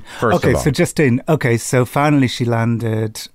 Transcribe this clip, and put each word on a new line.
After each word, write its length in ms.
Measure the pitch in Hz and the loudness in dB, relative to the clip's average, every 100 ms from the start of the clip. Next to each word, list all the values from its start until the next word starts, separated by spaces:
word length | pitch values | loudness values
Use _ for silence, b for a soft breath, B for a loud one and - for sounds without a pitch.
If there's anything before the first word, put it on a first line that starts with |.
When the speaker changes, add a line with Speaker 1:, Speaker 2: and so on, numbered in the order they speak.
| B B | B B
Speaker 1:
first 180 | 117 - | 0 2
Speaker 2:
Okay, 120 | - | 2
Speaker 1:
of 60 | 76 | 0
all? 60 | |
Speaker 2:
so 80 | 143 | 0
Justine, 500 | 131 175 - 139 120 - | 0 0 2 2 2 0
okay, 260 | 151 123 117 | 0 0 -2
so 300 | - 131 120 | 0 0 0
finally 420 | 143 151 143 127 | 0 2 2 0
she 180 | - 117 | -2 -2
landed, 840 | 117 117 117 117 110 110 - - | 0 0 -2 -2 -2 -4 -8 -16